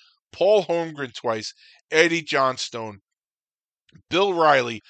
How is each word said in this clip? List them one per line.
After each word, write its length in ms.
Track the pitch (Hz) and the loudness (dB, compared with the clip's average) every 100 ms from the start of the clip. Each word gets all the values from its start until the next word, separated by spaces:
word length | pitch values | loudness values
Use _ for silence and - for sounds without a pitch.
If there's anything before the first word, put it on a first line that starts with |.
| _ _ _ | _ _ _
Paul 340 | - 175 214 175 | -2 2 2 2
Holmgren 500 | 170 165 147 131 - | -4 -4 -8 -10 -8
twice, 380 | 123 110 107 - _ _ - | -6 -6 -6 -18 _ _ -4
Eddie 320 | 156 170 165 | 2 2 0
Johnstone, 800 | 151 143 131 123 - 120 113 101 _ _ _ _ _ _ _ _ _ _ - | -4 0 0 -2 -10 -10 -12 -14 _ _ _ _ _ _ _ _ _ _ -6
Bill 240 | 165 202 | -2 0
Riley, 480 | 175 156 139 120 113 _ | 2 4 4 2 -6 _